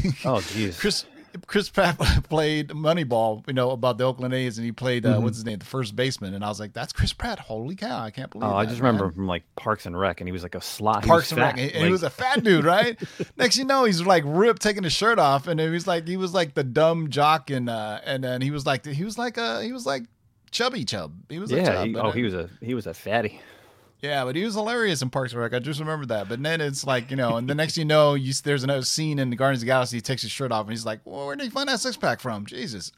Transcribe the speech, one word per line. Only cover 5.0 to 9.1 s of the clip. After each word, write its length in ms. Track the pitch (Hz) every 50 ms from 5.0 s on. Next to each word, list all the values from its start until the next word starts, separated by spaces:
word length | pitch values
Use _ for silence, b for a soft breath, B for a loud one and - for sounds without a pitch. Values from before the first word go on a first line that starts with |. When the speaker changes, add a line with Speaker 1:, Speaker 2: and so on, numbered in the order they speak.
| 110
Speaker 2:
uh, 100 | - 110
Speaker 1:
Mm-hmm. 100 | 110 113
Speaker 2:
what's 120 | 113 110
his 80 | 113 110
name, 140 | 117 107 92
the 60 | -
first 300 | - - 131 123 104 104
baseman, 380 | 110 127 135 127 - 104 92 98
and 100 | 98 104
I 40 | 104
was 120 | 107 101
like, 120 | 107 101 -
"That's 200 | 117 127 - -
Chris 200 | - - - -
Pratt. 260 | - - 240 214 -
Holy 340 | - - 113 110 117 143 190
cow, 240 | 196 208 240 247 - 113
I 80 | 110 -
can't 180 | 135 135 -
believe 180 | - 104 120 107
Speaker 1:
Oh, 60 | 98
I 100 | 98 110
Speaker 2:
that, 60 | 110
Speaker 1:
just 100 | 120 117
remember 240 | 131 127 113 101 98
Speaker 2:
man." 40 | 92